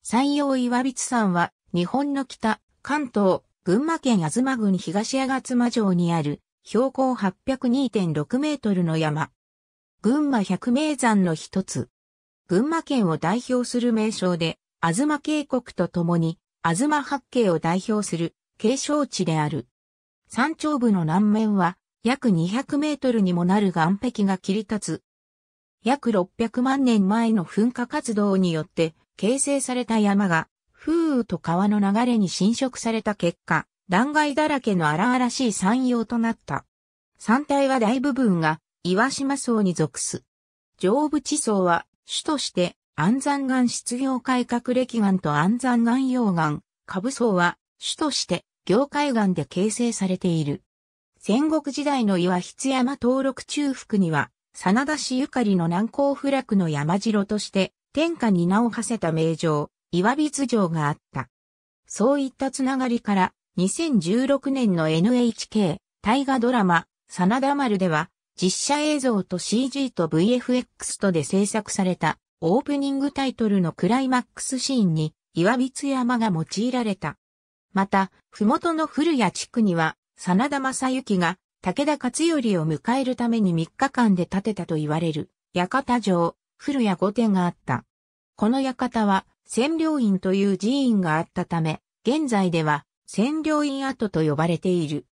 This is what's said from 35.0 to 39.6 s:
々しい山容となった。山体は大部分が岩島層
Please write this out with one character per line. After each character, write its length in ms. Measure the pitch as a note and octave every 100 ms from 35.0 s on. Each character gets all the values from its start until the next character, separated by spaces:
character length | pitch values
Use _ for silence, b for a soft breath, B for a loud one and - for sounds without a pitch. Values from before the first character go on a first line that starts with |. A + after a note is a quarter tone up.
| A#3
々 160 | B3+ B3
し 200 | - B3+
い 20 |
山 360 | G3+ F#3+ B3 B3+
容 180 | A#3+ G#3+
と 120 | A#3+
な 140 | A3+
っ 80 | A3
た。 220 | - C#3 _ _ _ _ _ _
山 260 | - A#3 G3
体 220 | C#4 C4+
は 120 | C4
大 200 | G#3+ B3+
部 140 | C#4
分 260 | C4+ A#3+ F3
が 200 | D#3 D#3 _ _
岩 280 | F3 F#3 B3+
島 260 | - C#4 C#4
層 240 | - A3+